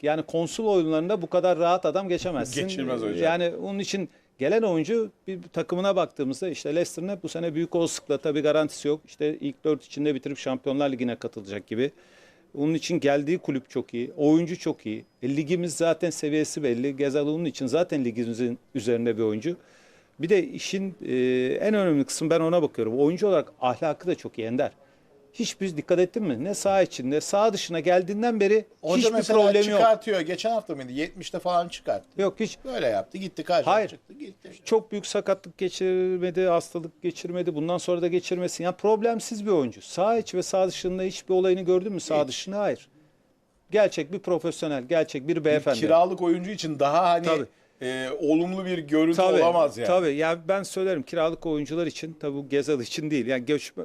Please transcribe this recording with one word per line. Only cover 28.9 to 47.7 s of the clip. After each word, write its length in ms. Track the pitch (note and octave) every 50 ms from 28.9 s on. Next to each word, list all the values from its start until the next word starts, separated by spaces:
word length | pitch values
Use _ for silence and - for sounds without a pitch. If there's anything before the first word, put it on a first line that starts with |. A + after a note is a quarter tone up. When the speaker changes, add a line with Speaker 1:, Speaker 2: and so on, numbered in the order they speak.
| F3+
Speaker 1:
hiçbir 160 | B3+ A#3 A3 A3+
Speaker 2:
mesela 260 | A3 G#3 - A3 G#3+
Speaker 1:
problemi 280 | G#3 G3+ G3+ G#3 G#3
yok. 120 | G#3 G#3 G3+
Speaker 2:
çıkartıyor. 400 | A3+ A3+ A3 A3 - A3+ G3+ F3+
Geçen 300 | D#3+ D#3+ F3+ F3 - A3
hafta 240 | A#3 A3 - - D#3+
mıydı? 160 | C#3 C3 B2
Yetmişte 480 | B2+ C#3 D#3 D#3+ - F#3+ D#3 - - F3
falan 280 | - F3+ F3+ E3+ F3
çıkarttı. 540 | F3 - - - - A2 G2 - _ _ -
Speaker 1:
Yok, 180 | G3 F#3+ - -
hiç. 180 | A3 F#3 - - -
Speaker 2:
Böyle 220 | C4 B3 A3 D#3+
yaptı. 300 | A#2+ G#2+ G2 - - -
Gitti, 260 | G3 G3 F3+ - - D3+
karşıdan 280 | - F3+ E3 C3+ D#3
Speaker 1:
Hayır. 180 | F#3+ A3 G#3 -
Speaker 2:
çıktı, 240 | - - _ _ -
gitti. 380 | C#4+ D4+ G3 - _ - F#3 - - _
Speaker 1:
Çok 260 | - A3+ A3 A3 -
büyük 140 | G#3 G3+ F3
sakatlık 500 | - - G#3 G3 - F#3+ F#3+ - F3 -
geçirmedi, 840 | - F#3+ F3+ - - F#3+ F#3 F#3 F#3 F#3 F#3 F#3 F3+ F3 F3+ D#3+ F#3 F#3
hastalık 560 | F3+ E3+ E3 D#3 - - F3 D#3+ E3 - _
geçirmedi. 540 | - F3 D#3+ - - F3 F3 F3+ F3 F3 D#3+
Bundan 220 | D3 D#3 E3+ F3+
sonra 240 | F3 - - F3+ E3+
da 60 | E3+
geçirmesin. 560 | F3 E3+ F3+ - - F#3 F3 F3+ F3 - - G#3+
Yani 120 | F3+ F3+
problemsiz 720 | - - G#3 A3 G#3 G#3+ A#3 A#3 A3 - - A#3 G#3 G3+
bir 60 | G#3+
oyuncu. 300 | G3 D#3 C3 A#2+ - G2
Saha 360 | - - - E3+ F#3 G#3+ A#3
içi 200 | A3+ G#3+ - -
ve 60 | F3+ F3
saha 240 | - - F#3+ F#3+
dışında 360 | F3+ - - - F#3 F#3 F#3 F#3
hiçbir 300 | G3 F#3 - - - F#3
olayını 280 | F#3 F#3 F#3 F#3 F#3+
gördün 320 | F#3 E3+ F#3 F#3 F#3 A3 G3+
mü 60 | E3
saha 220 | - - D#3 D3+
Speaker 2:
Hiç. 60 | D3
Speaker 1:
dışında? 320 | C3 A#2+ - - F#3+ G3 G#3
Hayır. 280 | G#3 F3+ B2+ - - _ _ _ _ _ _ _ _ _ _ _ _ _ _ _ _ _
Gerçek 400 | - G#3+ G#3 F3+ - F3 D3+ C#3+ F#3
bir 60 | G3
profesyonel, 640 | - F3+ F3+ D#3 E3+ E3+ D3+ - E3+ D#3 D3 C3 B2
gerçek 440 | B2+ E3+ D#3+ D#3 D#3 - C#3+ B2+
bir 80 | D3+ E3+
Speaker 2:
Bir 100 | E3 D3
Speaker 1:
beyefendi. 340 | D3+ D3+ D3+ C#3 D3+ B2+ A2+
Speaker 2:
kiralık 420 | C3+ D3 D#3+ E3+ F3 F#3 F#3 F3
oyuncu 300 | F3+ E3+ E3+ F3+ F3+ G3
için 280 | G#3 - - D#3 D3+ C3+
daha 300 | C#3 C#3 D3 E3+ F#3 F3
hani, 160 | E3+ E3+ E3+
Speaker 1:
Tabii. 200 | E3 D#3+ D3+ B2 - _ _ _ _